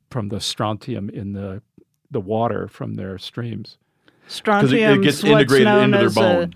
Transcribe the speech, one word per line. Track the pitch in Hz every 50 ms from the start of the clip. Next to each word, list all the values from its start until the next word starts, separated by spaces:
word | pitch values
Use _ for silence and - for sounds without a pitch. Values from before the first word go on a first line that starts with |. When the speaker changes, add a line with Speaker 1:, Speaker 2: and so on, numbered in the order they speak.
| _ _
Speaker 1:
from | - 127 104 98
the | 113 98
strontium | - - - - 117 107 107 - - - 120 107 98 107
in | - - 101 101
the, | 101 98 98 98 95 101 _ _ _ _ _ _ _ _ _ -
the | - 117
water | 95 92 110 110 117 117 104 95 92 107
from | _ - 131 110 107
their | 107 98 95 95 95
streams. | - - - 120 117 117 110 101 101 - - _ _ _ _ _ _ _ _ _ _
Speaker 2:
'Cause |
it, | -
it |
Speaker 3:
Strontium's | - - - 220 208 202 160 127 131 233 220 214 208 - -
Speaker 2:
gets | 143 139 -
Speaker 3:
what's | - 151
Speaker 2:
integrated | 147 - 139 120 139 135 220
Speaker 3:
known | 214 208 208 202
Speaker 2:
into | 208 208 202
their | -
Speaker 3:
as | 113 -
a | -
Speaker 2:
bone. | - 180 175 - 85 85 -